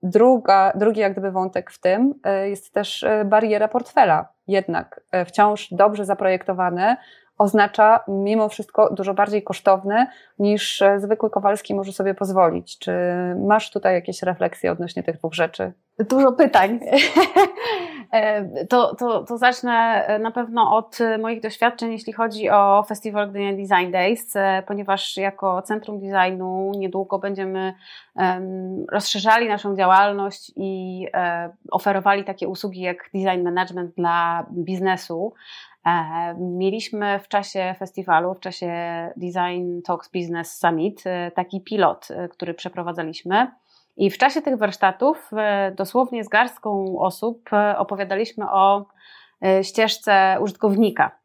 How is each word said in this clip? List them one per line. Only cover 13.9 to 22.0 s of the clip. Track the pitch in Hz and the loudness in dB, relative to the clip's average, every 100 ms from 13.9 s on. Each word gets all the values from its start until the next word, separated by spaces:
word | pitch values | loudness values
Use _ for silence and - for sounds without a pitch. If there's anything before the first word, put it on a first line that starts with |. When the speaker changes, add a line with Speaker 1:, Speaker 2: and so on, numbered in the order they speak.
Speaker 1:
jakieś | 180 175 180 | 0 -2 -6
refleksje | 185 180 180 - 180 | -4 -2 -4 -2 -4
odnośnie | 170 175 - | -2 -6 -6
tych | 170 160 | -6 -6
dwóch | 165 | -8
rzeczy? | 160 165 - 190 180 _ _ | -2 -4 -2 -8 -8 _ _
Speaker 2:
Dużo | 208 262 269 | 0 4 4
pytań. | 254 294 214 190 233 | 4 4 6 4 0
<laughs> | - 277 - - 381 - 403 403 480 415 349 302 214 | 0 2 4 4 4 6 4 2 -4 -4 -6 -12 -2
E, | 226 214 214 196 - 185 | 0 2 0 -4 -8 2
to, | 247 240 - | 2 2 0
to, | 247 220 | -2 -2
to | - 233 | -4 0
zacznę, | 247 247 247 233 226 220 - | 2 2 0 2 2 2 0
e, | 214 | -2
na | 226 | -2
pewno | 233 233 233 220 220 | -4 -4 0 2 2
od | 226 - 226 220 | 0 -4 -2 0
moich | 220 226 | -4 -6
doświadczeń, | 226 214 233 233 233 | -8 0 0 0 -8
jeśli | 226 | -6